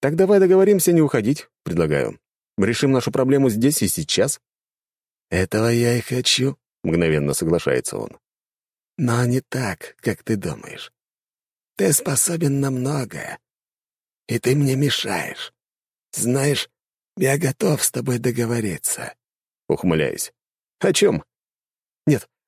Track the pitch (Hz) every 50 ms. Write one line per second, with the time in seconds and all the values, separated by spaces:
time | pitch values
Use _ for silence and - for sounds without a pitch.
0 | - 135 151 165 190 190 208 202 190 180 185 185 190 196 208 190 160 - 175 165
1 | 156 143 - 127 104 107 143 - - _ _ _ _ - 87 80 85 78 76 71
2 | 65 55 50 - _ _ _ _ _ _ _ - 95 98 117 - - 139 135 127
3 | 120 - 110 - 131 131 139 139 135 131 110 107 113 139 151 - - - - -
4 | 80 - - - 101 143 - - _ _ _ _ _ _ _ _ _ _ _ _
5 | _ _ _ _ _ _ - 87 92 - - 107 110 117 117 120 120 120 120 120
6 | 113 - 123 127 123 - - - 127 135 139 _ _ _ _ _ _ 85 82 85
7 | 85 82 78 76 73 71 73 - - 80 82 85 - - 67 62 - - - -
8 | 53 - - - _ _ _ _ _ _ _ _ _ _ _ _ _ _ _ -
9 | 151 120 117 117 123 120 123 131 - _ - 135 127 104 90 - - - - _
10 | - 120 101 - _ - 113 104 95 90 73 - - - - - - - _ _
11 | _ _ _ _ _ _ _ _ _ _ _ _ _ _ _ - 196 190 156 -
12 | - 180 143 127 - - 170 165 165 143 139 139 139 139 131 127 123 135 147 143
13 | 131 107 - 73 - - - - _ _ _ _ _ _ _ _ _ _ _ _
14 | _ _ _ _ _ - 113 117 - 123 131 147 143 135 131 131 147 139 - -
15 | - 110 98 85 73 - - - - - _ _ _ _ _ _ _ _ _ _
16 | _ _ - - - 117 123 135 135 147 143 127 - - _ _ _ _ _ _
17 | _ _ _ - - 135 139 143 170 135 135 _ - 196 151 - - - - 123
18 | 120 131 123 123 117 127 120 127 117 113 120 117 110 104 87 73 - - - -
19 | - - - _ _ _ _ _ _ _ _ _ _ _ 80 - - 92 82 80
20 | 76 67 - - - - _ _ _ _ _ _ _ _ _ _ - 196 180 -
21 | 202 202 - 160 - _ _ _ _ _ _ _ _ _ _ _ _ _ _ _
22 | _ - 147 120 - _ _ _ _